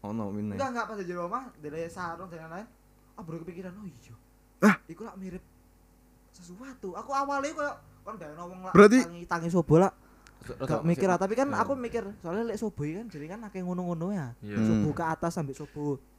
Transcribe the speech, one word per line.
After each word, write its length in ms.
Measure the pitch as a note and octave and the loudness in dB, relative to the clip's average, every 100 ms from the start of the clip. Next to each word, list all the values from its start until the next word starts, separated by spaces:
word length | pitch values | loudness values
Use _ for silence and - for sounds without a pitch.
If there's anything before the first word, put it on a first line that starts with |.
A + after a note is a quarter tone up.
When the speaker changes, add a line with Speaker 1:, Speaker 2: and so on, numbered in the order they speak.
Speaker 1:
Ono 320 | G3+ A#2 G3+ | -4 -4 -4
meneh. 240 | G3+ G#3 - | -4 -4 -2
Speaker 2:
Enggak, 120 | C4+ | -4
enggak, 140 | A#3+ A3 | -4 -6
pas 100 | G#3+ | -8
di 80 | F3+ | -8
jero 240 | F3 F3 | -6 -4
omah, 240 | A#3+ B3+ | -6 -8
dari 320 | - D3 D#3 E3 | -14 -10 -8 -8
sarung 400 | E3+ F3 E3+ F#3 | -8 -8 -8 -12
dan 160 | E3 | -14
lain-lain. 240 | D#3+ E3+ A3+ _ _ _ _ | -12 -14 -14 _ _ _ _
Ah, 80 | - | -16
baru 160 | D#3+ D#3+ | -12 -10
kepikiran, 320 | E3 E3+ F#3 | -10 -12 -12
oh 160 | F#3 G3+ | -12 -14
iya. 300 | - - - _ _ _ _ G#3 | -16 -20 -20 _ _ _ _ 6
Speaker 3:
Hah? 100 | - - | 6 -2
Speaker 2:
Iku 140 | E3 | -14
lak 100 | A3 | -12
mirip 320 | F#3+ F#3+ F3+ - - _ _ - _ _ _ _ | -12 -12 -12 -16 -20 _ _ -20 _ _ _ _
sesuatu. 640 | - F3 F3+ C4+ B3+ F#3+ F3 | -20 -20 -18 -16 -10 -10 -8
Aku 160 | A3+ | -2
awalnya 420 | C4+ C#4 C#4 C#4+ | -2 0 0 -2
koyo 200 | D#4 C#4+ - - - | -2 -4 -6 -16 -18
kon 140 | - A3 | -14 -12
bayangno 260 | D#3 D3+ F3 | -12 -12 -12
wong 120 | F#3 F#3 | -10 6
lak 80 | |
Speaker 3:
Berarti 260 | F3 G#3 B3+ | 10 12 10
Speaker 2:
tangi, 180 | E3+ F3 F3 | 4 -10 -2
tangi 240 | E3+ E3+ | -2 2
sobo 260 | F3+ D#3+ D#3+ | 2 6 6
lak. 160 | F#3+ - - - - - - | 6 2 -20 -20 -20 -20 -14
Speaker 1:
Rada 160 | - C3+ | -8 -2
Speaker 2:
Gak 80 | A#2 | 0
mikir 240 | D#3+ F3 F#3+ | 2 4 4
lah, 140 | F3 | 4
tapi 160 | F#3+ A3+ | 2 0
kan 160 | C#4 | 0
Speaker 1:
ya. 100 | - | 2
Speaker 2:
aku 140 | A3+ C4+ | 0 -2
mikir, 260 | A#3+ A3+ G3+ G#3+ | -2 -4 -6 -10
soalnya 300 | E3+ F#3+ A#3 | -6 -4 -4
lek 100 | G#3+ | -4
sobo 240 | A3 - | -6 -4
kan 240 | D3 F3 A#3 | -6 -6 -10
jadi 200 | D#3 D3+ | -12 -12
kan 120 | G#3 G#3+ | -10 -10
akeh 160 | F#3 | -6
ngono-ngono 480 | F3+ F3+ F3+ E3+ F3 | -4 -2 -2 -2 -2
ya. 240 | G#3 C3 A#2 | -2 -4 -8
Speaker 4:
Iya. 180 | G#2 G#2 | -6 2
Speaker 3:
Hmm. 100 | A2 A2 | 4 4
Speaker 2:
Sobo 100 | D3+ | 2
ke 140 | C#3+ E3 | 0 -2
atas 260 | D#3+ E3+ | -2 -2
sampai 220 | E3+ C#3+ | -2 -6
sobo. 460 | C3 D3 D3 D3 C#3 - | -8 -12 -6 -4 -4 -8